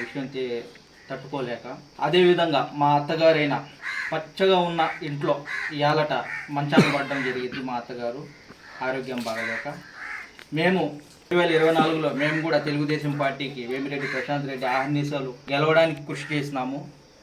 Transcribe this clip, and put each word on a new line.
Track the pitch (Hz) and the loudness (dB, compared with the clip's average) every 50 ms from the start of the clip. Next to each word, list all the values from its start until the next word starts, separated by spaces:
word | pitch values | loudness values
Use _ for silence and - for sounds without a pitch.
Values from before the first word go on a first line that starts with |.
| 120 | -6
విషయం | - - 143 131 123 - | -6 -6 -8 -8 -6 -6
తే-, | 131 127 123 120 117 117 - - - - - - - - - | -6 -4 -4 -4 -6 -8 -10 -16 -20 -20 -20 -20 -20 -14 -12
తట్టుకోలేక. | 135 - - 143 147 139 131 120 117 - - 127 135 - - - - - 135 | -10 -10 -8 -8 -6 -6 -4 -6 -6 -8 -10 -12 -14 -14 -16 -18 -4 -2 2
అదేవిధంగా | 151 165 185 180 175 175 175 170 165 147 131 - - - 143 | 4 6 8 8 8 6 6 4 2 2 2 0 0 0 2
మా | 147 147 147 147 | 4 6 6 4
అత్తగారైన | 143 - 160 160 160 160 156 151 147 143 131 - - - - - - - - - - - | 2 0 2 4 6 6 6 6 4 0 0 -2 -4 -10 -16 -14 -12 -10 -8 -8 -6 -4
పచ్చగా | 160 160 156 - - - 190 190 190 180 175 175 | -4 -6 -6 -6 -2 2 4 6 6 4 4 2
ఉన్న | 170 165 165 160 - - 175 | 2 0 0 0 -2 -4 -6
ఇంట్లో | 151 147 143 165 151 143 143 - - - - - - 156 | -6 -4 -2 0 0 0 0 -4 -6 -8 -6 -6 -6 -2
ఇయాలట | 143 147 147 147 - - - 131 - 110 - - - - - 147 | 0 2 2 4 2 2 0 -2 -2 -4 -6 -8 -10 -10 -6 -4
మంచాన | 143 143 147 156 165 147 147 143 | -4 -2 2 4 4 4 4 2
పడడం | 139 135 - 143 135 127 | 0 -2 -2 -4 -4 -2
జరిగింది. | 127 123 127 127 120 - 135 127 | -2 -4 -4 -6 -6 -8 -8 -8
మా | 127 123 120 | -6 -6 -8
అత్తగారు | 117 - 123 120 120 117 120 139 143 143 143 - - - - - - - - - 127 | -8 -8 -8 -6 -6 -6 -6 -8 -10 -14 -18 -20 -20 -20 -20 -20 -20 -18 -12 -6 -4
ఆరోగ్యం | 131 131 135 123 127 127 123 113 | -4 -4 -4 -6 -6 -6 -6 -6
బాగలేక. | 113 110 113 113 107 117 - - 143 147 - - - - - - - - - - - - - - - 147 | -6 -6 -4 -4 -6 -6 -6 -8 -8 -10 -12 -14 -18 -16 -14 -14 -12 -12 -14 -14 -16 -20 -20 -12 -6 -2
మేము | 151 170 185 190 180 151 147 147 - - - - - - - | 0 2 2 2 2 0 -2 -4 -8 -16 -20 -20 -18 -4 0
రెండు | 180 175 | 2 4
వేల | 175 165 160 | 4 4 4
ఇరవై | 160 160 160 165 160 | 4 4 4 6 4
నాలుగులో | 160 160 160 156 151 143 123 135 147 | 4 2 2 0 0 0 0 0 0
మేము | 151 156 160 156 | 0 0 0 0
కూడా | 160 156 143 147 | 0 0 0 0
తెలుగుదేశం | 151 147 147 151 143 151 143 147 147 143 143 | 0 0 0 0 0 -2 -2 -2 -2 -2 0
పార్టీకి | 139 135 135 143 139 127 - 123 120 117 | 0 -2 -2 -4 -6 -8 -8 -8 -6 -6
వేమిరెడ్డి | 131 135 135 147 143 135 135 131 135 | -4 -4 -4 -4 -4 -4 -4 -4 -4
ప్రశాంత్ | 131 127 - 143 143 135 131 | -4 -4 -2 -2 -2 -2 -4
రెడ్డి | 135 123 131 127 127 | -4 -4 -2 0 0
ఆహర్నిశలు | 131 135 143 147 147 143 143 151 139 131 127 120 - - - | 0 0 0 0 0 0 0 -2 -4 -4 -6 -10 -10 -6 -2
గెలవడానికి | 139 143 156 160 156 160 165 160 151 143 143 156 | 0 2 4 6 6 6 6 4 2 -2 -8 -10
కృషి | 147 143 - - 151 | -10 -8 -6 -4 -2
చేసినాము. | 147 143 143 139 131 127 131 139 147 - - - - - - - - | -2 -2 -2 -4 -4 -4 -4 -6 -8 -10 -12 -16 -20 -20 -20 -20 -20